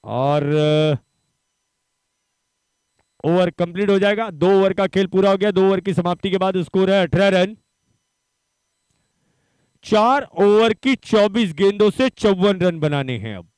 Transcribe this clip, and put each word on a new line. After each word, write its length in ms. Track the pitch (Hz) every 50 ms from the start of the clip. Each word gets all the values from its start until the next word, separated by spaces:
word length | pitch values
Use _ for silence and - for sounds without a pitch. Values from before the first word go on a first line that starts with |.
| _
और 400 | 110 110 123 135 143 147 151 143 143 151 151 151 151 151 151 156 156 147 - _ _ _ _ _ _ _ _ _ _ _ _ _ _ _ _ _ _ _ _ _ _ _ _ _ _ _ _ _ _ _ _ _ _ _ _ _ _ _ _ _ _ _ _ -
over 260 | 156 170 180 180 170
complete 380 | - - 175 170 175 190 208 196
हो 80 | 196 196
जाएगा। 300 | 202 202 208 202 226 208
दो 180 | 170 143 165 185
over 240 | 196 196 190 190 190
का 120 | - 196
खेल 200 | 185 - 190 190
पूरा 240 | 185 - 190 196 196
हो 60 | 196
गया। 140 | 190 196 208
दो 140 | 190 185 190
over 120 | 190 196 185
की 140 | 180 196 170
समाप्ति 360 | 180 170 175 175 - - 196
के 60 | 180
बाद 240 | 190 185 190 185 185 165
score 280 | - - 190 190 185
है 100 | 196 196
अठारह 260 | 180 160 - 175 196 196 185
रन। 240 | 180 185 202 220 _ _ _ _ _ _ _ _ _ _ _ _ _ _ _ _ _ _ _ _ _ _ _ _ _ _ _ _ _ _ _ _ _ _ _ _ _ _ _ _ _ _ _ _ _ _
चार 380 | - 214 214 220 240 262 285 254 - - -
over 320 | 202 202 208 214 226 226 220
की 200 | _ - 262 262 - _
चौबीस 500 | - 220 214 202 214 190 240 226 180 151
गेंदों 340 | 143 196 196 208 196 214 208
से 180 | - - 262 254
चौवन 480 | _ - - 214 196 180 190 208 196 180
रन 180 | 175 180 170 160
बनाने 380 | 147 151 147 143 135 131 123
हैं 180 | 107 101 113 104
अब 120 | 92 85 _ _